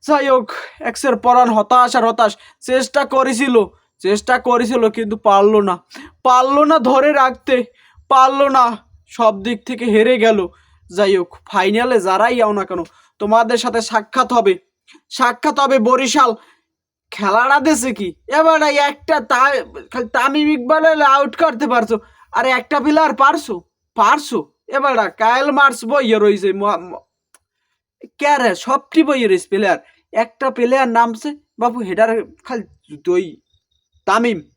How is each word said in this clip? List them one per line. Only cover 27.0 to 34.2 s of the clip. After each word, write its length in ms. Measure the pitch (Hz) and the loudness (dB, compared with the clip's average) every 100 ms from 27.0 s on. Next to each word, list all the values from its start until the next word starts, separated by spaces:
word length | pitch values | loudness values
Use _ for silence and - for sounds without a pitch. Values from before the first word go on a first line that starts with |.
| _ _ _ _ _ _ _ _ _ _ - _ | _ _ _ _ _ _ _ _ _ _ -20 _
কে 180 | 285 294 | 0 2
রে? 180 | 240 180 | 0 -2
সবটি 480 | - 269 - 320 | -4 -4 -2 0
বইয়ে 240 | 294 269 226 | 0 2 2
রইছে 200 | 185 - | 0 -2
প্লেয়ার। 280 | 196 202 165 _ _ _ | -2 0 -2 _ _ _
একটা 380 | 214 226 _ 269 | -4 -4 _ -6
প্লেয়ার 380 | 247 240 262 254 | -2 -2 0 0
নামছে 480 | 226 233 220 294 294 _ _ | 0 0 -2 -10 -12 _ _
বাপু, 200 | 240 240 | -4 -4
হেডার 300 | 202 185 226 226 - _ | -8 -2 0 0 -6 _
খালি 200 | - 240 185 _ _ 151 - | -12 -12 -12 _ _ -14 -4
ওই 300 | 175 185 - _ _ _ _ _ _ - | -2 -2 -12 _ _ _ _ _ _ -2
তামিম 360 | 208 | 0